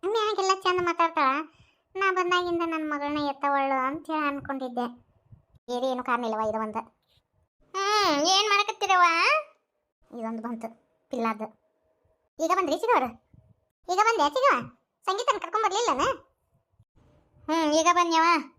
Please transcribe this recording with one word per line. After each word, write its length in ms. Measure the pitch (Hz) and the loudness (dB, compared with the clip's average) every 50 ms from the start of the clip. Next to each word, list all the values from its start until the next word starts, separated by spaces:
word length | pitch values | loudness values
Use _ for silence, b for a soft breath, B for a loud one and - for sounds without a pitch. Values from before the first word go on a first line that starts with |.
| - | -4
ರಮ್ಯಾ 240 | 359 427 453 427 415 | -2 -2 0 0 0
ಹಂಗೆಲ್ಲ 320 | 427 403 381 381 381 381 | -2 -2 -2 -4 -4 -4
ಚಂದ 200 | 381 370 359 359 | -4 -2 -2 0
ಮಾತಾಡ್ತಾಳ. 600 | 359 349 330 339 339 330 330 330 294 269 269 285 320 302 b b b b b b b b _ | -2 -4 -2 0 -2 -2 0 0 0 0 0 -2 -6 -10 b b b b b b b b _
ನಾ 180 | 370 392 381 381 | -4 -2 -2 0
ಬಂದಾಗಿಂದ 500 | 370 359 349 359 359 359 349 349 339 339 | 0 0 0 0 0 0 -2 -2 -2 -2
ನನ್ 240 | 330 330 320 311 302 | -4 -4 -4 -4 -6
ಮಗಳನ್ನ 280 | 302 285 285 285 294 302 | -6 -6 -4 -4 -4 -4
ಎತ್ತವಳ್ಳು 680 | 294 285 277 277 285 285 285 277 269 269 277 262 254 | -4 -4 -6 -4 -2 -2 0 0 0 0 -2 -2 -2
ಅಂತ 240 | 262 285 320 285 - | -4 -4 -6 -8 -6
ಹೇಳಿ 160 | 320 311 302 | -6 -4 -2
ಅನ್ಕೊಂಡಿದ್ದೆ. 600 | 285 285 277 269 - 277 269 262 254 240 240 240 240 247 - _ _ _ _ _ _ - _ _ _ _ _ _ | -4 -4 -6 -8 -8 -8 -8 -8 -8 -6 -6 -6 -6 -8 -14 _ _ _ _ _ _ -20 _ _ _ _ _ _
ಬೇರೆ 200 | - 247 247 247 | -8 -6 -4 -2
ಏನು 180 | 262 254 247 254 | -2 -4 -4 -2
ಕಾರಣ 200 | - 247 240 247 | -2 -2 -2 -2
ಇಲ್ಲವ, 240 | 226 220 214 220 220 | -4 -4 -2 -2 -2
ಇದು 100 | 214 220 | -2 -4
ಒಂದು. 200 | 220 214 214 220 233 - _ _ _ _ _ _ _ _ _ _ _ _ _ _ _ _ _ | -6 -6 -6 -10 -10 -12 _ _ _ _ _ _ _ _ _ _ _ _ _ _ _ _ _
ಹ್ಮ್, 420 | 381 392 403 415 427 403 359 302 285 294 | -4 -2 0 2 2 2 2 2 2 2
ಏನ್ 240 | 349 381 381 415 427 | 2 2 2 2 2
ಮಾಡಕತ್ತೀರವ್ವ? 540 | 403 403 415 415 415 - 415 370 381 370 349 339 330 330 359 466 587 622 587 - _ _ _ _ _ _ _ _ _ _ _ _ - 240 | 2 0 0 -2 -4 -6 0 2 4 6 6 4 4 4 2 2 2 0 -2 -6 _ _ _ _ _ _ _ _ _ _ _ _ -14 -10
ಇದೊಂದು 240 | 226 226 226 226 220 | -8 -8 -8 -8 -8
ಬಂತು, 260 | 240 240 226 - 226 226 _ _ _ _ _ _ _ | -8 -10 -8 -10 -14 -14 _ _ _ _ _ _ _
ಪಿಲ್ಲಾದ್ದು. 340 | - 247 226 226 220 208 214 214 - _ _ _ _ _ _ _ _ _ _ _ _ _ _ _ _ - 302 | -6 -4 -2 -2 -2 -4 -8 -12 -12 _ _ _ _ _ _ _ _ _ _ _ _ _ _ _ _ -4 0
ಈಗ 60 | 330 | 4
ಬಂದ್ರಿ 280 | 349 370 381 302 285 359 | 4 4 4 4 0 0
ಚಿಗವ್ರ? 260 | - 466 494 330 269 240 226 - _ _ _ - _ _ _ _ _ _ _ _ _ - 359 | 2 4 4 4 4 0 -6 -12 _ _ _ -20 _ _ _ _ _ _ _ _ _ -4 2
ಈಗ 40 | |
ಬಂದೆ 340 | 370 427 453 466 403 294 294 | 2 4 4 4 4 2 2
ಚಿಗವ? 380 | 294 523 508 554 - 247 233 - - _ _ _ _ _ _ | 2 4 4 4 4 2 -2 -8 -16 _ _ _ _ _ _
ಸಂಗೀತನ 340 | - 381 403 494 - 494 392 | -4 -2 -2 0 0 -2 -2
ಕರ್ಕೊಂಡ್ 280 | - 339 339 427 440 | -2 -4 -2 0 0
ಬರ್ಲಿಲ್ಲನ? 380 | 381 370 415 480 427 294 247 302 480 508 - - _ _ _ _ _ _ _ _ _ _ _ _ _ _ _ _ _ _ _ _ _ _ _ - - 311 | 2 0 0 0 0 0 0 0 -2 -2 -4 -8 _ _ _ _ _ _ _ _ _ _ _ _ _ _ _ _ _ _ _ _ _ _ _ -4 -2 0
ಹ್ಮ್, 200 | 330 320 294 302 | 0 2 2 2
ಈಗ 140 | 320 320 339 349 | 2 4 4 4
ಬಂದ್ಯವ. 320 | 349 349 339 330 320 320 339 349 311 254 - _ | 4 2 2 2 2 4 4 2 2 0 -6 _